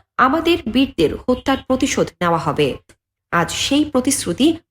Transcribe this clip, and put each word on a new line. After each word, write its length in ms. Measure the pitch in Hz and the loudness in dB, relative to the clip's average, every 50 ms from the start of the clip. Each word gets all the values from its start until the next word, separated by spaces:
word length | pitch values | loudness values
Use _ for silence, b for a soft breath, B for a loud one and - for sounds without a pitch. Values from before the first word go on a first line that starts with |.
| _ _ - | _ _ -2
আমাদের 400 | - 240 262 277 330 320 339 339 339 - 220 208 | 2 2 2 2 2 2 2 0 0 -2 -2 0
বীরদের 420 | 254 277 269 - - 170 139 - | 0 0 0 0 0 0 0 0
হত্যার 420 | - - - 254 247 - - 269 - - | -2 -2 -2 -2 0 0 -2 -2 -2 0
প্রতিশোধ 400 | - 262 254 285 262 - 220 165 - - - | -2 -2 0 0 0 0 -2 -2 -2 -4 -4
নেওয়া 160 | 180 175 170 | -2 0 0
হবে। 400 | 160 151 156 135 147 147 127 - - _ _ - _ _ _ _ _ _ - | 0 0 -2 0 0 0 0 -2 -6 _ _ -20 _ _ _ _ _ _ -4
আজ 200 | - 170 165 - | -2 -2 -2 -2
সেই 340 | - - - - 269 294 302 | -4 -4 -2 0 2 2 0
প্রতিশ্রুতি 720 | 302 - 254 247 277 269 - - 180 170 - 247 330 330 - _ _ | 2 0 0 0 0 -2 -2 -4 -4 -2 2 2 2 2 0 _ _